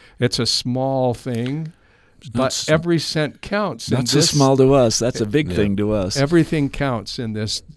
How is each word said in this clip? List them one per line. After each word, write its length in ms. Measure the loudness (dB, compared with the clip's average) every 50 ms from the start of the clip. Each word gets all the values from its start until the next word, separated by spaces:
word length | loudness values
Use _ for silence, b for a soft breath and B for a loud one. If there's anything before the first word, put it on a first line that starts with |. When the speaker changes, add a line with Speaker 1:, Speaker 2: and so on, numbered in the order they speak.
| B B B -2
Speaker 1:
It's 200 | -2 -2 0 -2
a 60 | -2
small 680 | -2 -2 -2 -2 -4 -4 -2 -2 -2 -2 0 0 -2 -2
thing, 580 | -4 -6 -6 -6 -4 -4 -4 -6 -6 -8 -10 b b b b b b b b b b -16 -8 -4
Speaker 2:
Not 0 |
Speaker 1:
but 120 | -2 -2
Speaker 2:
s-, 220 | -2 -2 -4 -2 0
Speaker 1:
every 300 | 0 0 2 2 0 0
cent 440 | 0 -2 -2 -2 -2 -4 -6 -10 -8
counts 480 | -4 -4 -2 -2 -4 -6 -8 -4 -2
in 80 | -2 0
Speaker 2:
not 100 | 0 2
so 80 | 2 2
Speaker 1:
this 120 | 2 2
Speaker 2:
small 260 | 2 4 4 6 6
to 160 | 6 6 6 6
us. 260 | 6 4 4 2 2
That's 220 | 0 -2 0 -2
a 60 | -2
big 220 | 0 0 0 0 0
Speaker 3:
Yeah. 60 | 0
Speaker 2:
thing 200 | 0 2 2 0
to 160 | 0 0 0 0
us. 240 | 0 -2 -2 -2
Speaker 1:
Everything 540 | -2 0 2 4 2 2 2 0 -2 -2 -2
counts 480 | -2 -4 -4 -2 -4 -4 -6 -8 -10 -8
in 140 | -8 -6 -4
this 280 | -4 -4 -4 -6 -8 -10 -14 -18